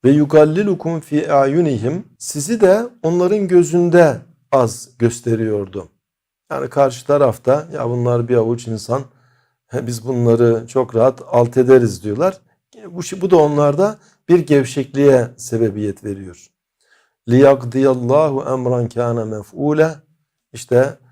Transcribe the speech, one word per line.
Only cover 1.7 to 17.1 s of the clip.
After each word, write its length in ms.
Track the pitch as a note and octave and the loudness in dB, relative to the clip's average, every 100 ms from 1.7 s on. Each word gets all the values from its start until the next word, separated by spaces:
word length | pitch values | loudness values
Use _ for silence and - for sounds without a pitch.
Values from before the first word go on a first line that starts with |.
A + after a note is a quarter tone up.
| A#2+ A#2 E3+ - _ | -2 -4 -6 -12 _
Sizi 440 | - D3 D3 A#3 | -12 -10 -6 2
de 280 | F#3+ G3+ A#3+ _ | 4 2 0 _
onların 440 | G3 F3 F3+ G#3 F#3+ | -2 0 0 0 2
gözünde 720 | F3+ D#3 E3+ F3 F3 D#3+ B2 - _ _ | 2 2 0 4 4 4 2 -10 _ _
az 380 | C3+ A#2 - - _ | 0 0 -4 -18 _
gösteriyordu. 880 | A#2 A2+ A#2 A2+ A2 G#2 F#2+ F#2+ D#2+ _ _ _ _ _ _ | -2 -2 -4 -2 -2 -4 -6 -12 -16 _ _ _ _ _ _
Yani 180 | C#3 C3+ | -8 -6
karşı 360 | D3 C3+ B2 - | 0 -2 -2 -2
tarafta, 640 | C#3+ C3+ G#2+ - C#3+ D#3+ | 2 2 0 -2 -2 -4
"Ya 160 | D3 A#2+ | -8 -6
bunlar 380 | B2 A#2+ A#2+ A#2+ | -4 -2 -2 0
bir 80 | A#2+ | 0
avuç 320 | A2 A#2+ A#2 | 0 -4 -6
insan, 360 | A2 - B2+ C3+ _ _ _ _ _ _ | -10 -6 -6 -8 _ _ _ _ _ _
he, 200 | B2 A#2+ | -10 -8
biz 200 | A#2+ A2+ | -10 -6
bunları 600 | B2 A#2+ A#2 A#2+ A2+ A#2 | -2 2 4 2 2 -2
çok 280 | C3 B2 A2+ | -4 -2 0
rahat 260 | B2 B2 - | 0 0 -2
alt 260 | A#2+ A#2+ B2+ | 0 0 0
ederiz." 460 | B2+ C3 A#2 F#2 | 6 6 6 -4
diyorlar. 360 | G#2+ G#2 F3+ F#3+ _ _ _ A3+ G#3 | -8 -4 -4 -4 _ _ _ -20 -18
Bu, 160 | F3 E3+ F#3+ | -14 -12 -8
bu 80 | F#3 | 2
da 80 | E3+ | 4
onlarda 640 | D3 D3 D3 C#3+ G3+ G#3+ _ _ - | 4 2 0 2 -2 -4 _ _ 0
bir 100 | F3 | 2
gevşekliğe 880 | D3+ C#3+ B2 C#3+ B2+ C3+ C#3+ C3 A#2 - | 4 0 2 -6 -6 2 4 4 0 -10
sebebiyet 680 | - A2+ A2+ G2+ G#2 G2 | -8 -2 -2 -2 -8 -8
veriyor. 440 | G#2 G2 F#2 E2+ _ _ _ _ _ _ _ | -12 -12 -14 -20 _ _ _ _ _ _ _